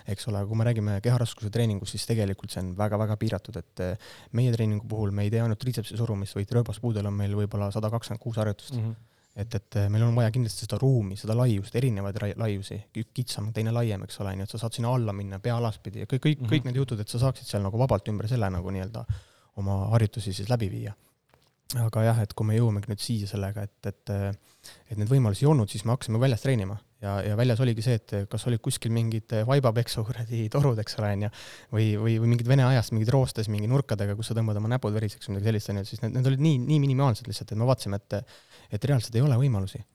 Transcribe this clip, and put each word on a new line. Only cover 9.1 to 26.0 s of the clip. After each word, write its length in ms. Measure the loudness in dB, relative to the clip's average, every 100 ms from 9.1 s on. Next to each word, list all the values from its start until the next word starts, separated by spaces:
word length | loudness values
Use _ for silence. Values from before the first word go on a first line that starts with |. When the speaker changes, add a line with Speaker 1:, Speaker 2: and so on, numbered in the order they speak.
| _ _ -8
Speaker 1:
Et, 140 | -6 -6
et, 200 | -4 0
eh, 100 | 2
meil 140 | 4
on 100 | 4
vaja 160 | 4 2
kindlasti 380 | 2 -2 -4 -6
seda 100 | 0
ruumi, 380 | 2 2 0 -4
seda 160 | -2
laiust, 400 | 2 2 2 0
erinevaid 400 | -2 0 0 -4 -4
ra-, 140 | -4 -2
laiusi, 400 | -2 -2 -6 -10 -10 -8
ük-, 120 | -8 -6
kitsam, 360 | -6 -4 -4
teine 200 | -2 0
laiem, 300 | 0 0 -2
eks 160 | -6 -8
ole, 80 | -6 -4
nii 80 |
et 60 | -6
sa 80 | -6
saad 140 | -6
sinna 200 | -4 0
alla 180 | 0 0
minna, 280 | -2 -6 -6
pea 160 | -2 0
alaspidi 440 | -2 -4 -10 -8
ja 40 | -4
kõik, 140 | 0
kõik, 180 | 0 0
Speaker 2:
Mhm. 80 | 2
Speaker 1:
kõik 140 | 0 0
need 100 | -2
jutud, 240 | -2 -4
et 100 | -4
sa 80 | 0
saaksid 300 | 0 0 -4
seal 160 | -2
nagu 120 | 0 2
vabalt 300 | 2 2 0
ümber 220 | -4 -2
selle 160 | 0 0
nagu 180 | -2 -4
nii-öelda 340 | -4 -4 -8 -6 -6 -8 _ _ -6
oma 320 | -2 0 2
harjutusi 420 | 4 2 -2 -6 -6
siis 140 | -2
läbi 200 | -2 -2
viia. 240 | -4 -10 -12 _ _ _ _ _ _ -8
Aga 300 | -2 0 2 4
jah, 140 | 4
et 120 | 0 -2
kui 80 | 2
me 80 | 4
jõuamegi 320 | 4 2 -2
nüüd 100 | -6
siia 240 | -2 -4 -2
sellega, 380 | -4 -4 -6 -8
et, 220 | _ -10
et, 200 | -8 -4
eh, 200 | -2 -2 -4 _ _ -20 -20 -10
et 60 | -4
neid 100 | 4
võimalusi 320 | 4 4 4
ei 60 | 4
olnud, 220 | 4 2
siis 100 | -2 -2
me 100 |
hakkasime 240 | -2